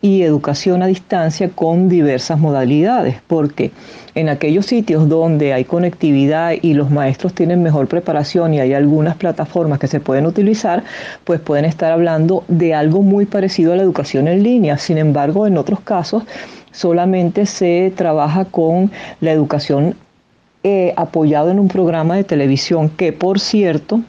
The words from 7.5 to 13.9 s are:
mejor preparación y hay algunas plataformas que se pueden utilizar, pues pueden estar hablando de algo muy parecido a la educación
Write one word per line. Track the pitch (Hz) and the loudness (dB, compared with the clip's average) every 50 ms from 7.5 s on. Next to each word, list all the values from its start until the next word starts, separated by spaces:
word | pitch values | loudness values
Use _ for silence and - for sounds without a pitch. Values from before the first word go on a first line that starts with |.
| 180 180 175 | 2 2 2
mejor | 160 151 147 135 - | 2 2 0 0 0
preparación | - 175 175 - 156 147 147 143 - 185 170 165 156 | -2 -4 -2 -2 -2 -2 -2 -2 -2 0 0 2 0
y | 147 | 0
hay | 135 131 135 | 2 0 2
algunas | 139 143 147 147 156 151 160 165 | 2 2 2 2 2 2 0 -2
plataformas | - - 175 156 - 156 151 - 180 165 156 147 143 | -2 -4 -4 -4 -4 -6 -4 -2 -2 -2 0 -2 -2
que | - - | -2 -2
se | - 147 | -4 -4
pueden | 147 - 131 135 147 | -2 -2 -2 0 0
utilizar, | 170 170 - 202 202 220 214 - 208 170 180 - - - - - - - - _ | 0 0 2 2 2 0 0 0 -2 -2 -2 -4 -8 -16 -14 -14 -16 -16 -16 _
pues | - 175 156 | -4 -4 -4
pueden | 165 - 151 143 147 | -2 -2 -2 0 0
estar | 165 156 - 175 160 | 0 -2 -2 -2 0
hablando | 165 170 170 170 160 156 156 165 190 - - | 2 2 2 2 2 2 2 2 0 0 0
de | - 180 165 175 165 160 | 0 0 0 2 2 2
algo | 151 147 156 156 190 202 | 2 2 2 2 4 4
muy | 196 196 202 202 | 4 4 2 0
parecido | 202 - 208 190 196 190 - 170 165 175 | 0 0 -2 -2 0 0 2 2 2 2
a | |
la | 185 190 | 2 2
educación | 185 | 0